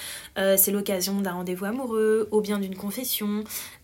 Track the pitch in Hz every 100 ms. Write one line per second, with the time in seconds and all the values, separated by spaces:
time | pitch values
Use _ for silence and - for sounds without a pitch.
0 | - - - - 196 196 202 202 202 190
1 | 180 196 190 175 180 180 202 247 254 220
2 | 220 220 214 214 202 208 196 185 202 220
3 | 254 - 208 208 214 - - -